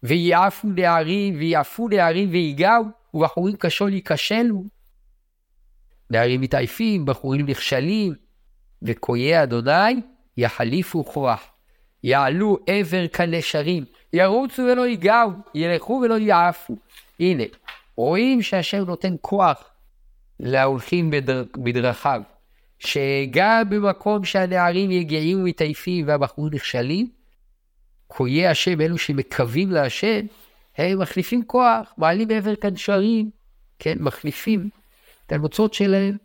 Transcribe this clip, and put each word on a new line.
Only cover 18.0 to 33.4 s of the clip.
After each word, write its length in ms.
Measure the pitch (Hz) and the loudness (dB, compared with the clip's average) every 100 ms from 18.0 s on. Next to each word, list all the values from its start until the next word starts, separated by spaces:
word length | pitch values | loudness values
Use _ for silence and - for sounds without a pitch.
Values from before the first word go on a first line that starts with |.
| 123 180 247 262 | 0 2 2 2
שהשם 420 | 208 190 170 202 | 0 -2 -2 -4
נותן 300 | 185 175 190 170 | -4 -4 -4 -6
כוח 520 | - 196 185 143 - _ _ _ _ _ _ _ | -4 2 2 2 -6 _ _ _ _ _ _ _
להולכים 720 | 127 131 135 135 - 175 165 | -2 2 2 0 -2 0 0
בדר-, 340 | 147 135 131 123 - | 0 0 -4 -4 -6
בדרכיו, 680 | 123 123 123 120 143 127 104 _ _ _ _ _ | -2 0 0 0 -2 -2 -6 _ _ _ _ _
שגם 920 | - 151 135 139 139 131 196 226 220 | -6 -2 0 -2 0 2 4 4 2
במקום 540 | 202 202 185 - 208 | 0 0 0 0 -2
שהנערים 680 | 185 202 185 185 175 175 196 | 0 -2 0 2 2 2 0
יגעים 500 | 180 165 156 156 190 | 0 0 0 0 0
ומתעייפים 680 | 180 170 156 147 - 180 147 | 0 0 -2 -2 -4 -4 0
והבחורים 460 | 147 139 - 151 | 0 0 -2 -4
נכשלים, 560 | 147 - 127 123 170 240 _ _ _ _ _ _ _ _ _ _ | -4 -4 -4 -2 -2 -4 _ _ _ _ _ _ _ _ _ _
קויי 400 | - 127 139 180 | -4 -2 2 2
השם, 340 | 156 - 170 | 2 0 0
אלו 180 | 156 170 | 0 -2
שמקווים 720 | - 139 131 - 123 123 190 | -4 -4 -4 -2 -2 0 0
להשם, 500 | 175 135 - 208 214 208 - _ _ _ - | 0 0 -2 -2 -2 -4 -14 _ _ _ -4
הם 220 | 165 190 | -2 0
מחליפים 460 | 175 - 175 240 226 | -2 -4 -2 -2 0
כוח, 460 | 247 247 226 208 - | 2 4 2 -4 -2
מעלים 320 | 160 180 220 | 0 2 0
עבר 240 | 220 202 208 | -2 -2 -2
כנשרים, 720 | 202 185 - 202 202 226 214 - | -4 -4 0 2 2 0 -2 -8